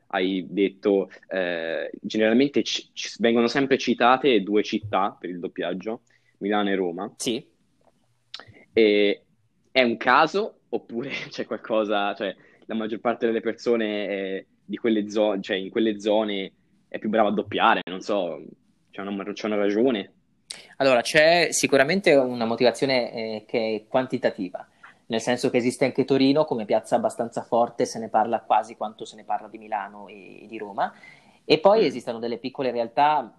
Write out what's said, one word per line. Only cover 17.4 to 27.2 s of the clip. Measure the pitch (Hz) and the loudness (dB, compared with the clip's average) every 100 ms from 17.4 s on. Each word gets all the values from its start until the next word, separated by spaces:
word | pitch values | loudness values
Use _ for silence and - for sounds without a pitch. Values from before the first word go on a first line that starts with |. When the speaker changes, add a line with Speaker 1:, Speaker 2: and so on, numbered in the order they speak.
| 104 - 113 95 87 | -2 2 4 2 -2
Speaker 1:
non | 92 | -10
so, | 87 101 87 76 - - _ _ _ | -4 -4 -2 -6 -14 -20 _ _ _
c'è | - | -12
una, | 98 101 95 | -8 -6 -8
c'è | 98 107 | -6 -4
una | 104 | 0
ragione? | 101 101 131 107 92 _ _ _ _ - - - | 0 2 2 0 -4 _ _ _ _ -18 -18 0
Speaker 2:
Allora, | 135 120 | 2 4
c'è | - 156 156 175 160 | 4 4 6 6 2
sicuramente | - 135 135 135 190 185 | 0 2 4 4 4 6
una | 139 127 123 113 | 6 4 0 -2
motivazione, | 117 120 110 135 131 117 | 2 2 2 0 0 -2
eh, | 120 110 107 - | -6 -8 -8 -4
che | 123 110 107 | -4 -2 -4
è | - | -2
quantitativa, | 127 127 127 113 - 92 - - _ - _ _ | -2 -2 0 -2 -2 -6 -8 -14 _ -20 _ _
nel | 113 | -4
senso | - 123 127 | -2 0 0
che | 127 | 2
esiste | 123 - | 0 0
anche | 131 135 127 | -2 0 0
Torino | 135 135 143 151 | 2 4 4 0
come | 123 | -2
piazza | 104 110 - 120 | -2 -2 0 -2
abbastanza | 110 - | 0 -2